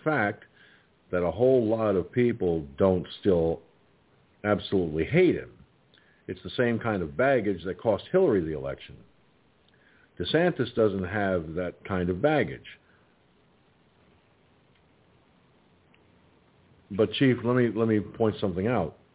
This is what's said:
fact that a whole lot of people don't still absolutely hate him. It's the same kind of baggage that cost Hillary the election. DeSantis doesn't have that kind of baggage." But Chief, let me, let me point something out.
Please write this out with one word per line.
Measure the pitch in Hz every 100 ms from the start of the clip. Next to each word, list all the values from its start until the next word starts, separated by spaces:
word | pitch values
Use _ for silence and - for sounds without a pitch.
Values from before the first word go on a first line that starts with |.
fact | 156 147 104 104 - _ - _ _ _ _
that | 90
a | 87
whole | 85 127 131
lot | 110 113 107
of | 95 82
people | 123 120 113 90 80 71 69
don't | 98 92 - -
still | 104 85 82 80 - _ _ _ _ _ _ _
absolutely | 104 95 - 98 85 78
hate | 78 151 180
him. | 85 - - _ _ _ _ _ _ -
It's | 92
the | 92
same | - 120 113
kind | 113 101
of | 80 71
baggage | 135 131 104 92
that | 90 90
cost | 113 101 -
Hillary | 185 180 101
the | 80 76
election. | 67 65 - 65 - _ _ _ _ _ _ _ _ _ _ -
DeSantis | 90 151 180 - 117
doesn't | - 110 95
have | 90 107 98 92 80
that | 80 87 -
kind | - 92 90
of | 90
baggage." | 143 151 87 65 - - _ _ _ _ _ _ _ _ _ _ _ _ _ _ _ _ _ _ _ _ _ _ _ _ _ _ _ _ _ _ _ _ _ _ _ _ _ _ _ _ -
But | 101 104
Chief, | - 135 120
let | 117 127
me, | 117
let | 101 113
me | 107
point | 101 - 110 98
something | 101 87 104
out. | 117 78 - _